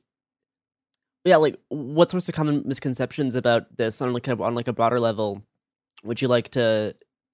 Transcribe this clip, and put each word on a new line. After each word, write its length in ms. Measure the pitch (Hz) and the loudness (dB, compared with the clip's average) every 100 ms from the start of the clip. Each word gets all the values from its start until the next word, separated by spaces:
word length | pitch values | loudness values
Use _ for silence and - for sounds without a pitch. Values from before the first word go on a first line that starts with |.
| _ _ _ _ _ _ _ _ _ _ _ _ | _ _ _ _ _ _ _ _ _ _ _ _
yeah, 120 | 180 165 | 4 6
like, 200 | 151 - - | 4 0 -12
what 400 | 151 127 151 170 | -10 -4 2 2
sorts 180 | 185 175 | 2 -4
of 60 | 160 | -2
common 280 | 151 147 - | 0 0 -2
misconceptions 720 | 135 139 123 123 - 135 123 | -4 -4 -4 -4 -2 -2 0
about 420 | 120 117 - - | 2 2 0 -4
this 240 | 113 - | -4 -2
on, 100 | 123 | -4
like, 120 | 120 | -2
kind 100 | 135 | -4
of, 80 | 117 | -2
on, 140 | 107 120 | -2 -2
like, 120 | 117 | -4
a 60 | |
broader 260 | 117 113 123 | 0 2 2
level 440 | 113 107 107 101 - _ _ _ _ _ | 0 0 -4 -4 -12 _ _ _ _ _
would 160 | 104 117 | -10 -4
you 80 | 131 | 2
like 220 | 123 - | 2 0
to 460 | 131 113 110 104 - _ _ _ | 0 2 2 -2 -8 _ _ _